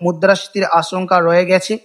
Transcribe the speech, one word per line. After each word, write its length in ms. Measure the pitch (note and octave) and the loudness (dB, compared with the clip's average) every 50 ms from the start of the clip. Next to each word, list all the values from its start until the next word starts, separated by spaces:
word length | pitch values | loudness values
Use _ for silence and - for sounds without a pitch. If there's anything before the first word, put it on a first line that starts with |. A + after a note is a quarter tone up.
| E3+ | -4
মুদ্রাস্ফীতির 640 | F3 F3 D#3+ E3+ F#3+ G3 F#3 - - - G3+ F#3+ - E3+ | -4 -2 0 2 2 2 0 -2 -6 -6 -4 -2 0 0
আশঙ্কা 440 | E3+ D#3+ - - F#3 F#3 F3 F#3+ F3+ | 0 0 -2 -4 -8 -2 0 0 2
রয়ে 300 | E3+ E3 E3+ F3 F3+ F3 | 2 2 2 2 2 2
গেছে। 240 | F#3 F#3 F3+ - G#3+ A#3 - | 0 0 0 -2 -6 -8 -8